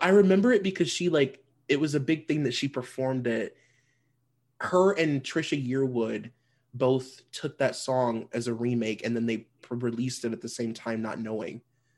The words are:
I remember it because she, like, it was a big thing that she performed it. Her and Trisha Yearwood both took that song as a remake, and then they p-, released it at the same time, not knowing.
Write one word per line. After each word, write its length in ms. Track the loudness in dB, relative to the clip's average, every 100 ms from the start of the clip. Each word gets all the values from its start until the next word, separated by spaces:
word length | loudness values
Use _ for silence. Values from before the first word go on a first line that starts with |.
I 80 | 6
remember 420 | 6 8 6 6
it 100 | 4
because 280 | 2 0 -2
she, 180 | 0 2
like, 360 | 4 2 0 _ _ -2
it 120 | 0
was 140 | 2
a 60 | 0
big 280 | 0 -2 0
thing 140 | 0
that 80 | 0
she 140 | -2 -4
performed 580 | -4 -8 -4 -2 -2 -2
it. 300 | -2 -4 -10 _ _ _ _ _ _ _ _ _ -8
Her 320 | 0 4 4
and 300 | 4 0 0
Trisha 420 | -2 -4 -2 -2
Yearwood 680 | -2 0 0 0 -2 -4 -8 _ _ _ _
both 560 | -2 2 2 -2 -16 _
took 260 | -10 -8 0
that 180 | -2 0
song 520 | -2 0 2 0 -4
as 140 | -4 -4
a 80 |
remake, 500 | -2 0 0 0 -2
and 100 | -2 -2
then 100 | 0
they 120 | -2
p-, 80 | -6 _ -10
released 540 | -4 -4 -2 -4 -4
it 80 | -6
at 80 | -6
the 80 | -8
same 240 | -6 -6
time, 280 | -6 -6 -4
not 160 | -4 -6
knowing. 420 | -6 -6 -8 -10 -16 _ _